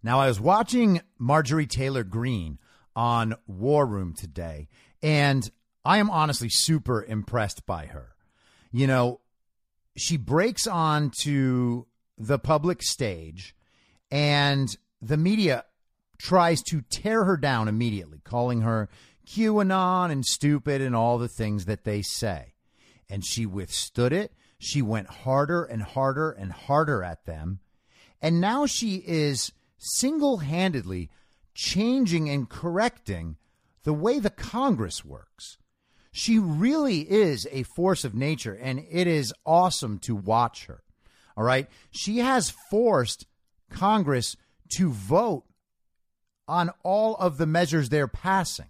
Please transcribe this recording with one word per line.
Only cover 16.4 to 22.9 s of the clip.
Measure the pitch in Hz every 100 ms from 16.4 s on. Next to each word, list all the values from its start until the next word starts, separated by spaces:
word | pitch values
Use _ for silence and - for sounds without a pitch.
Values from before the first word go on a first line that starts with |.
| 170 165
to | - 160
tear | - - 208 226
her | 190 175
down | 147 123 110
immediately, | 107 120 101 80 76
calling | - 120 123 120
her | 110 113 101 - _ _ -
QAnon | 208 220 208 190 190 185 185 180
and | 139 123
stupid | - 143 147 151 139
and | 135
all | 120 117 120
the | 120
things | - 110 104
that | 90 107
they | - 104
say. | 98 - 110 82 64 _ _ _ _